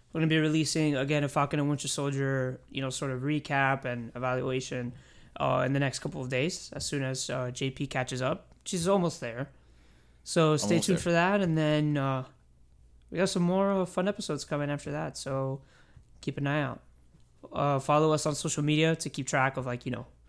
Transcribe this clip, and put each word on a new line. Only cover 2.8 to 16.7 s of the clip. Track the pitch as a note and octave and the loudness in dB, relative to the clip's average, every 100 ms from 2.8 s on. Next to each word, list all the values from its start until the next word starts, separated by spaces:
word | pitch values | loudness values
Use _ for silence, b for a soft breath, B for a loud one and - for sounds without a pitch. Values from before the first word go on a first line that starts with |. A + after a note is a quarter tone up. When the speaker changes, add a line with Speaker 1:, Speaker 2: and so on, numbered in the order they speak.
Speaker 1:
know, | C3+ | -6
sort | C3 C#3 | -4 -4
of | B2+ | -4
recap | C#3 D3+ - C#3 C3+ C3+ | -2 -2 0 2 2 2
and | C#3 B2 A2+ | -2 -6 -8
evaluation, | A#2+ B2+ B2+ C3 C3 C3 B2+ A#2+ B2 B B B - | -6 -2 -2 -2 -4 -4 -6 -6 -10 B B B -4
uh, | C#3 C3+ C3+ | 0 2 2
in | |
the | C#3 | 2
next | C#3 - | 0 -2
couple | D3 C#3+ | -6 -6
of | B2+ | -4
days, | B2+ D#3 - - | -2 -2 -4 -10
as | - - | -8 -4
soon | D3 | -2
as, | C3 C3 - | -2 -4 -4
uh, | C3 B2 | -4 -6
J | B2 C3+ | -4 -4
P | - C#3 | -4 -4
catches | C3+ B2+ B2+ | -4 -4 -2
up. | B2+ - - - | -2 -4 -8 -16
She's | - F#3 E3+ | -6 -2 2
almost | G3 F3 - | 2 2 -2
there. | A#2+ A#2 A2 b b b b b b b | -8 -6 -8 b b b b b b b
So | - F3 D#3 D3+ | -2 2 4 4
stay | G3+ E3+ | 4 2
Speaker 2:
Almost | - | 4
Speaker 1:
tuned | E3+ | 2
Speaker 2:
there. | |
Speaker 1:
for | F3 | 4
that, | E3+ F3+ G3+ | 4 4 4
and | F#3 D#3+ | 2 4
then, | D3+ D3+ D3+ C#3+ | 4 4 2 2
uh, | C3+ C3 B2+ - _ _ _ _ - - - | 0 -2 -6 -14 _ _ _ _ -20 -20 -8
we | - | 0
got | F#3+ | 2
some | F#3+ | 4
more, | F3 F#3+ G3 G3 | 2 4 2 2
uh, | |
fun | F3+ - F#3 | 0 0 -2
episodes | G#3 - D3 | -2 -4 -6
coming | - D3 D3 | -4 -4 -2
after | C#3+ - | -4 -6
that, | D3 D#3 C#3 | -6 -6 -8
so | C#3 C3+ C3+ C3+ b b b b - - | -6 -4 -2 -6 b b b b -20 -10
keep | - C#3 | -8 -4
an | C#3 | -2
eye | D3 | 0
out. | C3+ | -2